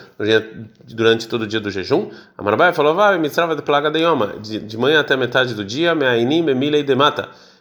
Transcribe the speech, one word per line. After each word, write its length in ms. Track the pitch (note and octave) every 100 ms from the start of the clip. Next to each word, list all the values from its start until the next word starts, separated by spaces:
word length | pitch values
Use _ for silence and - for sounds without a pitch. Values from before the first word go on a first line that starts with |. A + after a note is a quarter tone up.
| - -
durante, 300 | G#2+ A2 G#2+ - A2 _
durante 440 | - A2+ A2+ A2+ A2+
todo 140 | A#2+
o 40 | G#2+
dia 140 | A2
do 100 | G2+
jejum? 400 | F#2+ F#2 D3 G#3+ - - -
Amarabai 380 | G2 A2 F3
falou, 200 | D#3 D3
vai, 220 | E3+ G#3 F#3
Mitzrafa 380 | D3+ E3 E3+
de 80 | D3+
Plaga 280 | D3 C#3+ D3+
de 100 | D#3
Yoma, 340 | E3 D3 G#2 -
de, 180 | G#2+ G#2+
de 180 | G2+ A2
manhã 240 | B2+ D#3
até 160 | C#3 C3
metade 380 | A#2+ C3 B2
do 100 | G#2
dia, 300 | G2+ B2+ E3+
Meainim, 520 | E3 C3 A#2 A#2+ D#3+ D#3+
Emilei 320 | B2+ C#3+ D3
de 120 | C#3
Mata. 340 | B2+ C#3+ - - - - _